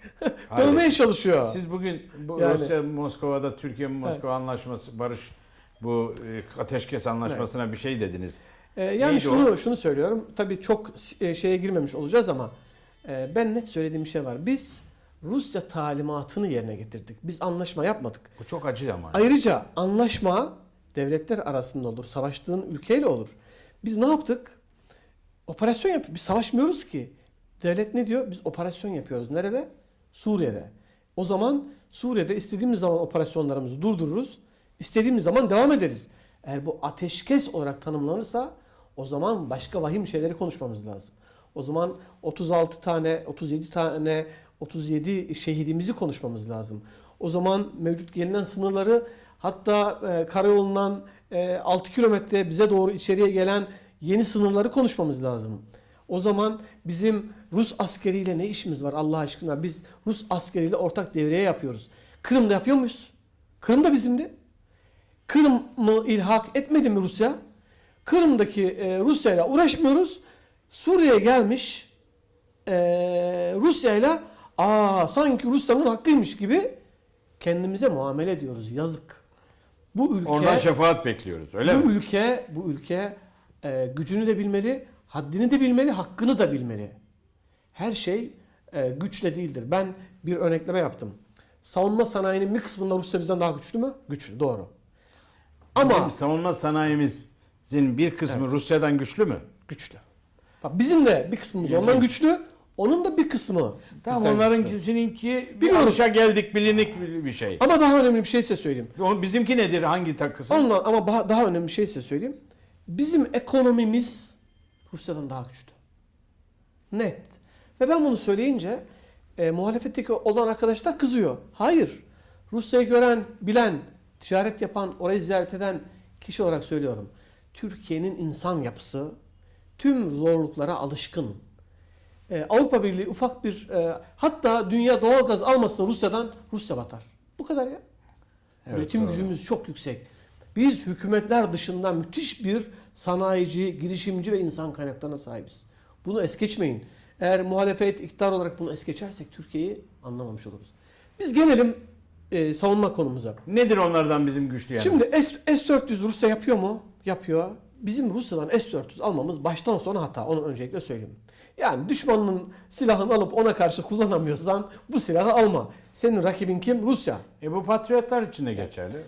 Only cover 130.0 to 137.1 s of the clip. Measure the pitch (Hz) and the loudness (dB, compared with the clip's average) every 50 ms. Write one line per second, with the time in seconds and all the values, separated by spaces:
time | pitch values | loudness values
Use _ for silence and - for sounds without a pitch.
130 | 220 160 143 143 156 165 165 165 156 151 156 160 143 147 175 - 135 139 147 143 | 0 -2 -2 0 2 2 4 2 2 -2 -4 -4 -4 -4 -4 -4 -6 -6 -6 -8
131 | - - - 175 143 110 98 - - - _ - _ _ _ _ _ _ _ _ | -10 -8 -6 -6 -6 -6 -10 -14 -20 -20 _ -20 _ _ _ _ _ _ _ _
132 | _ _ _ _ _ - 185 160 151 - 208 240 285 - 269 226 196 202 185 185 | _ _ _ _ _ -8 -6 -6 -2 2 4 4 4 4 2 2 2 0 -2 -2
133 | 196 - - - 254 240 247 - - 220 190 - - - 196 175 170 165 160 - | -4 -6 -4 -4 -4 -4 -4 -4 -6 -6 -6 -8 -10 -4 -2 -2 -2 -2 -4 -8
134 | - - - - - 311 302 - - 233 226 233 208 180 214 240 233 247 262 247 | -12 -18 -6 -2 -2 -2 0 0 0 2 2 2 0 0 0 2 4 4 4 4
135 | 220 226 254 269 254 247 220 180 - - 262 262 226 208 - - 190 202 233 - | 4 6 6 6 4 4 0 0 2 4 4 4 4 2 0 -2 -2 -2 0 0
136 | - 190 190 226 233 226 - - - - 226 208 - - 160 123 117 - - 113 | -2 -2 -2 -2 -4 -6 -10 -18 -14 -12 -10 -10 -8 -8 -8 -8 -8 -10 -14 -18
137 | - _ | -20 _